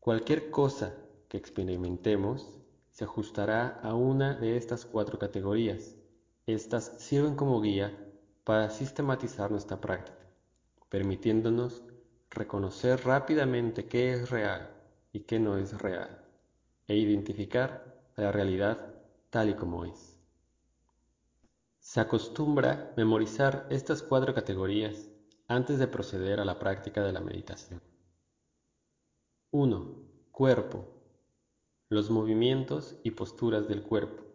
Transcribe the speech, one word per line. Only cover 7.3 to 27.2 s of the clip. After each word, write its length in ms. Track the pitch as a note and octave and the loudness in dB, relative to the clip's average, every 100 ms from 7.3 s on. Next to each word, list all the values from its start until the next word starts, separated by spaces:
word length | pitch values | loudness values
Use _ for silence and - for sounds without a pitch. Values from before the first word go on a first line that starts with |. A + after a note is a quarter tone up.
| C#3 | 2
como 240 | C#3 B2 | 2 2
guía 380 | G#2+ G2 G2+ - - - _ _ | 2 2 0 -4 -18 -20 _ _
para 260 | - A2 G#2+ | 2 2 2
sistematizar 800 | - C3+ - C#3+ C3 A#2 - G2+ | -2 -6 -2 0 0 -2 -4 -2
nuestra 320 | G#2+ - F#2+ | -2 -4 -8
práctica, 480 | F#2 F#2 - - - _ _ _ _ _ _ | -4 -4 -6 -18 -20 _ _ _ _ _ _
permitiéndonos 920 | G2 G2 F#2+ A2+ A2 A2+ A#2 B2 - - - - _ _ | -2 0 0 2 4 4 2 0 -6 -18 -20 -20 _ _
reconocer 760 | - G#2+ G2+ F#2+ - B2 B2+ | -8 -4 -2 -4 0 2 2
rápidamente 840 | B2+ C3+ C3+ D#3 C3+ B2 A#2 A2+ - | 4 2 4 2 2 2 0 -2 -2
qué 260 | A#2+ B2+ | 2 2
es 160 | B2 A#2+ | 0 -2
real 400 | A#2+ G#2 F2+ F#2 - - _ _ | 0 0 -2 -8 -18 -20 _ _
y 100 | G#2+ | -12
qué 180 | - A2+ | -2 0
no 180 | A2 G2 | 2 2
es 180 | F#2+ G2+ | -2 -4
real, 420 | G2+ F2+ - - - _ _ _ _ _ _ | -4 -4 -6 -12 -20 _ _ _ _ _ _
e 80 | G#2 | 2
identificar 1040 | G#2+ G#2 G2+ G2+ G2 B2 C3 - - - _ - | 4 2 0 -6 -2 0 0 -4 -16 -20 _ -2
la 160 | G#2 | 0
realidad 640 | G2+ G2 F#2 G2+ A2+ - - - _ _ | 2 2 2 2 0 -6 -16 -20 _ _
tal 180 | A#2 A2 | 0 2
y 60 | F#2+ | 0
como 300 | F2+ E2+ F2 | -4 -6 -8
es. 340 | - - - _ _ _ _ _ _ _ _ _ _ _ _ _ _ _ _ | -12 -20 -20 _ _ _ _ _ _ _ _ _ _ _ _ _ _ _ _
Se 200 | - - | -6 0
acostumbra 960 | A2 A2+ - - D3+ C#3+ B2+ C#3 - - | 2 2 0 -2 2 4 4 2 -4 2
memorizar 680 | A2 A2 A2 - C3+ C3+ - | 4 4 2 2 2 2 -2
estas 320 | C#3 - D3+ | -4 0 -4
cuatro 320 | - C3 C3 A#2+ | 2 2 4 0
categorías 720 | - F#2+ F#2+ G#2 G#2+ G#2 - - _ _ _ | -2 -2 0 0 0 -4 -14 -20 _ _ _
antes 320 | A#2+ B2+ C#3+ | 0 2 2
de 80 | C3 | 2
proceder 520 | - - F#2+ F#2+ G2+ | 0 -4 -2 0 0
a 60 | G2 | 0
la 140 | F2+ | 0
práctica 440 | G2 G2 G2+ G#2 | -2 -2 -4 -2
de 80 | G2+ | 0
la 100 | F#2 | -2